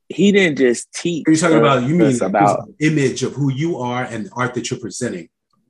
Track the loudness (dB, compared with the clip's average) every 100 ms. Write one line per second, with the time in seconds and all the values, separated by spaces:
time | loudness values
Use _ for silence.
0 | -8 2 4 4 2 2 2 2 -4 -8
1 | -6 -2 0 2 4 4 4 2 0 2
2 | 2 2 0 2 2 0 -4 -4 0 2
3 | 0 -2 -6 -2 -2 -2 -4 -4 -6 -6
4 | -6 -8 -10 -6 -4 -4 -6 -8 -10 -8
5 | -8 -8 -14 _ _ _ _